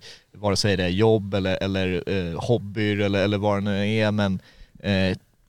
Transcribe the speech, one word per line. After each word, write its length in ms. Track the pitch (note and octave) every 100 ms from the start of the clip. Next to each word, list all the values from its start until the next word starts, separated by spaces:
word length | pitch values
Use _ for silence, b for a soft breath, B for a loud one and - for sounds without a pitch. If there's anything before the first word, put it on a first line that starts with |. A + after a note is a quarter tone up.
| B B B
vare 220 | - G#2 F#2+
sig 220 | G#2+ F#2
det 60 |
är 40 | F2+
jobb 440 | F2+ A2+ A2 G2
eller, 240 | G2+ F#2+ F#2
eller, 460 | G2 F#2+ F#2 F2+ -
eh, 300 | G2 F2 D#2+
hobbyer 560 | - A2+ G2+ A2 G#2 G#2
eller, 240 | G2+ G2
eller 140 | G2+ G2+
vad 200 | G#2 G2+
det 40 |
nu 280 | G#2 G2 G2+ A2
är, 160 | G#2+
men, 280 | G#2+ G2+ F#2 b b b -
eh, 380 | G2 F#2+ F#2+ - _ _